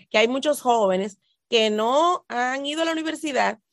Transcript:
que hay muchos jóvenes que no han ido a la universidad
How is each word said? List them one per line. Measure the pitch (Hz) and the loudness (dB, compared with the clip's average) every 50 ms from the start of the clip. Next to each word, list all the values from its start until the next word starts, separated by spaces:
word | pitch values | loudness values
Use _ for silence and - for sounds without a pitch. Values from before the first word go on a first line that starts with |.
| - _ | -10 _
que | - 214 | 0 2
hay | 220 226 | 2 2
muchos | 254 277 262 302 294 - | 2 0 0 -2 -2 0
jóvenes | - 254 233 233 214 190 185 185 196 214 - _ _ _ _ _ _ - | 2 2 2 4 4 2 2 0 -2 -4 -8 _ _ _ _ _ _ -2
que | 233 233 220 220 | 0 2 2 2
no | 214 214 220 233 262 294 330 349 359 - - - | 2 0 0 2 2 4 4 2 2 0 -4 -8
han | 233 240 247 254 254 269 277 | -6 -4 -4 -4 -4 -4 -6
ido | 285 294 320 330 | -6 -4 -4 -2
a | |
la | 330 330 | -2 -2
universidad | 320 320 320 311 302 - 302 262 233 202 196 214 - _ _ | -4 -4 -6 -6 -6 -6 -4 -2 0 0 -2 -2 -6 _ _